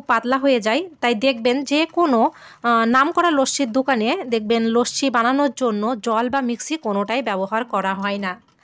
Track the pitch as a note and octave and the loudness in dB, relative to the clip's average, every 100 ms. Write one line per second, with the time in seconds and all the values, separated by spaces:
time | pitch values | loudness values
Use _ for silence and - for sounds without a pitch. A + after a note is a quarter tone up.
0 | - A3+ A#3+ C4 C#4 B3+ G#3 C4 F#4 D4+ | 0 0 0 0 2 2 2 -2 -4 -4
1 | A#3+ A3+ C4+ A#3 A#3+ C4 C4+ D4 D#4+ - | -2 0 0 0 0 0 0 0 0 0
2 | E4+ A#3 C#4 - - - A#3+ A#3 A3+ B3+ | 2 4 2 -2 -20 -6 0 2 4 4
3 | C#4+ E4+ E4+ C#4+ C4 - C4 B3+ C4 A#3+ | 2 2 2 2 2 0 0 0 0 0
4 | A3 F#4+ B3+ A3+ G#3+ A#3 A3+ A#3 A#3+ - | 0 -2 -2 -4 0 0 2 0 0 0
5 | C#4 A#3+ A#3 C4+ C#4+ - B3 G#3 G#3+ B3 | 0 2 2 2 0 0 -2 -2 -2 -4
6 | A#3 A3 B3 C4+ B3 A#3 - D#4 A3+ G3+ | -2 0 0 -2 -2 -4 -6 -6 -2 -2
7 | G3+ B3 A#3 F#3+ F#3+ A3 A#3+ G3+ F#3+ G3 | -2 -2 -2 -4 -2 -4 -2 -2 -2 -2
8 | G3+ G3+ F#3+ G#3 _ _ | -4 -4 -6 -8 _ _